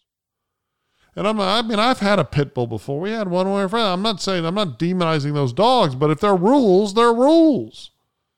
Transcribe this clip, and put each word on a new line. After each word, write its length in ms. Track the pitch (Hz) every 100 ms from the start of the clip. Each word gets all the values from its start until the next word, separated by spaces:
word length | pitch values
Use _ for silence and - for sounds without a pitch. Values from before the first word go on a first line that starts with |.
| _ _ _ _ _ _ _ _ _ _ _
And 140 | - 196
I'm, 100 | 214
I 220 | 190 220
mean, 180 | 226 208
I've 200 | 240 254
had 200 | 202 202
a 60 |
pit 300 | 135 143 143
bull 120 | - 117
before. 320 | 110 - 143
We 120 | 190
had 180 | 226 196
one 180 | 180 190
with 140 | 202
our 80 | 190
friend. 180 | 226 214
I'm 140 | 180
not 220 | 214 190
saying, 240 | 196 185 165
I'm 80 |
not 240 | 196 190 117
demonizing 560 | 170 185 165 156 143
those 180 | 147 135
dogs, 420 | 120 226 254 170
but 160 | 131 151
if 100 | 156
they're 140 | 208
rules, 600 | 190 190 285 220 180 214
they're 180 | 208 233
rules. 760 | 233 277 330 320 214 113 - - _ _ _ _